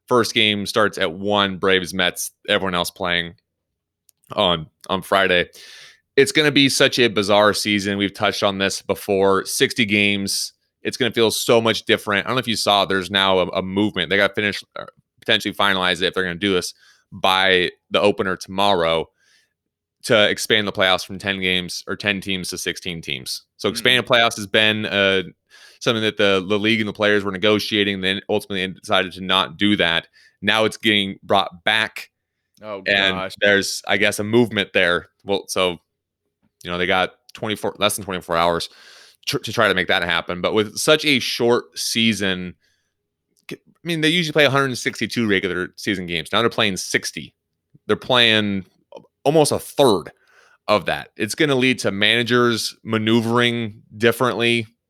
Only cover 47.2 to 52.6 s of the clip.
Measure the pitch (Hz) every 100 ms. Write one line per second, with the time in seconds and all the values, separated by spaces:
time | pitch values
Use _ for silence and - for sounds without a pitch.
47.2 | 73 _ _ _ _ _ - 104 - 123
48.2 | 117 110 104 98 90 _ _ - - _
49.2 | 135 160 147 104 - - 127 95 76 -
50.2 | _ _ _ _ - 104 85 73 67 -
51.2 | 107 - 156 131 131 123 117 98 104 117
52.2 | 120 123 120 110